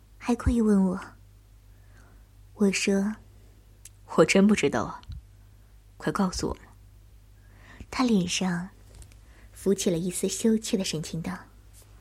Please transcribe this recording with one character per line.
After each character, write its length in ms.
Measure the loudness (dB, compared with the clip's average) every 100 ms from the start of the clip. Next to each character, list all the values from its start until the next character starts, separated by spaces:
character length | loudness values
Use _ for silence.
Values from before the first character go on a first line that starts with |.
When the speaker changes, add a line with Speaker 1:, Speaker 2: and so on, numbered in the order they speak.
| -20 -10
Speaker 1:
还 180 | -4 -2
故 140 | 0
意 100 | 2
问 240 | 4 4
我。” 160 | 2 0 -8 -20 -20 -20 -20 -20 -20 -20 -20 -20 -20 -20 -20 -20 -20 0
我 160 | 0
说：“ 440 | 2 0 0 -2 -6 -14 -20 -20 -20 -20 -20 -20 -20 -2 4
Speaker 2:
我 100 | 4
真 200 | 6 6
不 80 |
知 160 | 4 2
道 140 | -2
啊， 180 | -4 -10 -14 -16 -18 -20 -20 -20 -20 -20 -20 -8
快 140 | -6
告 180 | -2 -2
诉 200 | -2 -6
我 40 | -8
嘛。” 60 | -14 -20 -20 -20 -20 -20 -20 -20 -20 -20 -20 -20 -10
Speaker 1:
他 140 | -2
脸 240 | 2 2 2
上 420 | -2 -2 -4 -8 -14 -20 -20 -20 -20 -20 -20 -20
浮 220 | -6 -2
起 160 | 0 0
了 80 | -2
一 140 | -4
丝 180 | -4 -4
羞 280 | -2 0 0
怯 200 | 0 -4
的 60 |
神 180 | -2 -6
情， 200 | -6 -8
道 180 | -8 -10 -14 -20 -20 -20 -20 -20